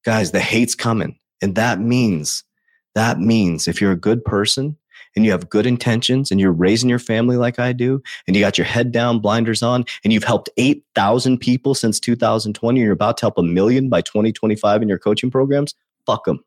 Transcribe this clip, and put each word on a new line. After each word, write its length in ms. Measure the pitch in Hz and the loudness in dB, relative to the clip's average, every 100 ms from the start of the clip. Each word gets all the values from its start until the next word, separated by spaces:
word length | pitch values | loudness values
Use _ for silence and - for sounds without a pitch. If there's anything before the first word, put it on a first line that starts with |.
Guys, 280 | - 110 90 | -2 -2 0
the 80 | 117 | -2
hate's 340 | - 113 120 | 0 0 0
coming. 440 | - 117 110 76 - _ _ | -2 -2 -2 -4 -10 _ _
And 120 | 98 | -4
that 260 | 92 117 95 | 0 -2 0
means, 640 | 117 123 117 82 76 - _ _ _ _ _ | 0 2 0 0 -4 -10 _ _ _ _ _
that 240 | 107 113 - | -2 -2 0
means 480 | 101 113 92 80 - | 0 2 2 0 -4
if 140 | 87 | 0
you're 120 | 101 | 0
a 40 | 90 | 0
good 280 | 104 117 | 0 0
person 520 | - 101 107 135 143 151 _ - - - | 0 -2 0 -2 -4 -8 _ -20 -8 0
and 80 | |
you 80 | 110 | 2
have 160 | 90 90 | 2 0
good 180 | 104 117 | 0 0
intentions 640 | 120 123 110 - 127 139 | 0 0 0 0 0 0
and 80 | 98 | 2
you're 140 | 95 | 2
raising 380 | 82 90 117 123 | 2 2 2 2
your 80 | 120 | 0
family 380 | - 113 123 123 | 0 0 2 2
like 220 | 120 123 | 0 -2
I 140 | 123 | -4
do, 300 | 123 123 135 - - - | -2 -2 -2 -6 -12 -2
and 100 | 95 | 2
you 60 | |
got 160 | 101 - | 2 0
your 80 | 107 | -2
head 260 | 117 123 | 0 0
down, 280 | 117 120 117 | 0 0 0
blinders 420 | 104 113 113 110 | 0 0 0 0
on, 240 | 117 123 120 - | 0 0 -2 -4
and 80 | 208 | 0
you've 120 | 226 | 2
helped 260 | - 110 - - | 2 -2 -2 -2
eight 280 | 254 - _ | 0 0 _
thousand 440 | - 98 123 131 127 | -2 0 2 2 0
people 360 | - 127 139 | 0 0 0
since 240 | 135 113 104 | 0 0 -2
two 180 | - 117 | -2 0
thousand 360 | 113 110 107 | 2 0 -2
twenty, 280 | 104 117 127 | -4 0 2
and 40 | |
you're 80 | 110 | 2
about 240 | 90 104 117 | 2 0 0
to 60 | |
help 160 | 107 - | -2 0
a 40 | |
million 460 | 85 87 101 127 131 | 0 2 2 2 2
by 140 | 87 | 0
twenty 280 | - 107 110 | 0 0 0
twenty-five 520 | 107 110 107 104 104 | 0 -2 0 2 2
in 60 | 110 | 0
your 100 | 92 | -2
coaching 320 | 110 107 127 | 0 -2 0
programs, 440 | 135 139 143 147 - _ _ | 0 0 0 -2 -8 _ _
fuck 240 | - 104 - | -4 -2 -2
'em. 120 | 73 | -4